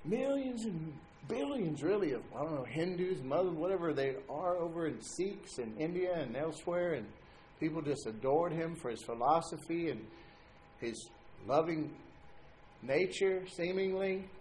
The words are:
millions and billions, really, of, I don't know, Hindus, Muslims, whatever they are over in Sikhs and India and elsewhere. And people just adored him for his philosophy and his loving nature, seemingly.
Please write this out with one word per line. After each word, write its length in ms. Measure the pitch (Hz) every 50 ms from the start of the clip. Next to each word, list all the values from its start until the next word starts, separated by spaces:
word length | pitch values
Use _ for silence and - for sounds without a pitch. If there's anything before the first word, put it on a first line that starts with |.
| -
millions 600 | 147 202 254 262 277 277 277 269 262 247 226 220
and 280 | 226 180 160 156 160 - - - - - - - 139
billions, 560 | 220 254 285 285 285 254 196 160 151 - 135
really, 300 | 165 202 214 190 151 131
of, 100 | 113 - - -
I 40 | 113
don't 160 | 143 160 160
know, 100 | 143 127
Hindus, 560 | 117 120 156 165 180 185 175 180 180 185 151
Muslims, 360 | 131 131 139 165 190 185 170 156
whatever 360 | 160 180 196 180 170 165 147
they 220 | 135 135 139 131 135 - -
are 280 | 135 147 185 180 180 180
over 300 | 170 170 165 170 165 151
in 120 | 123 -
Sikhs 580 | - - - - 180 196 202 - - - - -
and 180 | 120 113 110 107
India 340 | 151 160 180 180 185 180 180 170
and 160 | 143 120 113
elsewhere. 580 | 131 151 160 156 - - - 175 180 175 175 160
And 140 | 131 107 101 107 - - - - - - - - -
people 220 | - 160 156 165
just 240 | 156 143 143 127 -
adored 460 | 113 110 110 104 135 139 156 170 175
him 240 | 156 165 165 165 170
for 160 | - - 123
his 120 | 113 110 -
philosophy 880 | - 120 113 123 139 156 165 165 - - 147 - - 165 170 170 160
and 160 | 131 107 110 - - - - - - - - - - - - - - -
his 300 | - 117 110 - - - - - - - - - -
loving 500 | - 131 147 160 165 170 156 151 139 - - - - - - - - - - - - - - - - - -
nature, 680 | - 123 135 156 190 185 - - 196 190 190 185 185 180
seemingly. 800 | - - 170 175 185 190 190 190 185 190 196 190 190 190 190 - - -